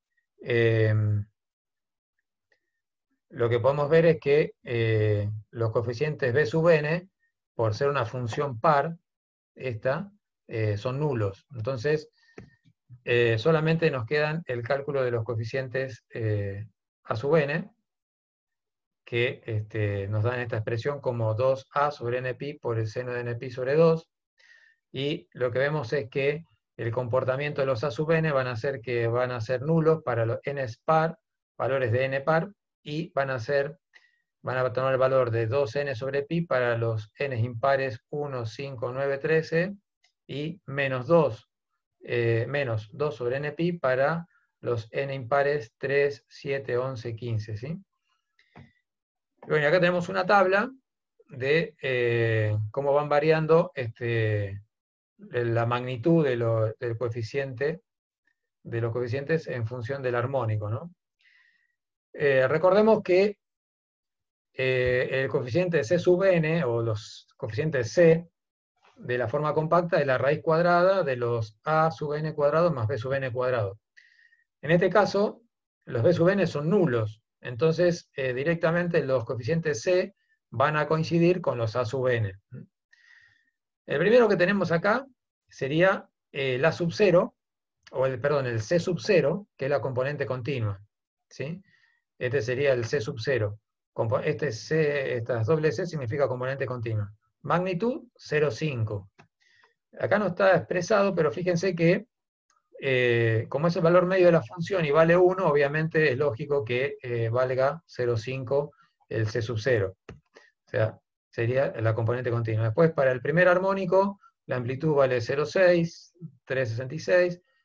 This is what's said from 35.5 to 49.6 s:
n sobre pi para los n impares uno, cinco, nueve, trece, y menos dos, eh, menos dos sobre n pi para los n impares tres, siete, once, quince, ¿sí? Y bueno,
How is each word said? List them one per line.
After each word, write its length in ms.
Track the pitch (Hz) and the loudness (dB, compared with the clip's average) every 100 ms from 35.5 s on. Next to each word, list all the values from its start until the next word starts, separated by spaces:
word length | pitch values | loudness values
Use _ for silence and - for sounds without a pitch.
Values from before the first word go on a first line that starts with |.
| 139 135 143 | 0 -2 -2
n 180 | 143 | -4
sobre 280 | 117 135 139 | -6 -4 -4
pi 180 | 139 170 | -2 -4
para 380 | 170 127 120 113 | -2 0 0 0
los 340 | 117 110 107 - | -2 -4 -6 -8
n 200 | 139 120 | -6 -2
impares 640 | 123 117 139 135 135 117 _ | -4 -2 0 0 0 -6 _
uno, 380 | 147 143 131 113 | -8 -6 -6 -8
cinco, 440 | - 139 127 123 | -8 -10 -8 -6
nueve, 280 | 127 139 135 | -4 -4 -2
trece, 580 | 151 160 156 165 185 202 _ _ _ _ - | 0 0 0 -2 -2 -6 _ _ _ _ -12
y 320 | 135 151 170 | -8 -8 -10
menos 420 | - 139 135 127 120 | -8 -4 -2 -2 2
dos, 440 | 170 139 113 _ _ _ _ _ _ | 4 4 -2 _ _ _ _ _ _
eh, 440 | - 120 117 113 131 | -4 0 2 2 0
menos 400 | 143 127 110 - | -2 -2 -4 -6
dos 260 | 135 147 - | -6 -6 -4
sobre 200 | 120 135 | -4 -4
n 160 | 147 | -4
pi 200 | 143 175 | -2 -2
para 540 | 175 131 127 139 165 170 _ _ _ | 0 0 2 2 0 -6 _ _ _
los 280 | 123 117 107 | -4 -4 -4
n 220 | - 139 | -6 -4
impares 600 | 135 117 143 139 147 147 _ | -6 -2 2 2 0 -4 _
tres, 480 | 135 143 143 143 _ | -2 2 0 -2 _
siete, 520 | - 139 139 131 123 | -12 -6 -6 -2 -2
once, 360 | 131 123 120 | -2 -6 -10
quince, 440 | 113 120 110 107 107 | -8 -6 -6 -6 -8
¿sí? 200 | 127 185 - _ _ _ _ _ _ - - _ _ _ _ _ _ _ | -8 -10 -14 _ _ _ _ _ _ -20 -20 _ _ _ _ _ _ _
Y 80 | - | -4
bueno, 180 | 151 | 0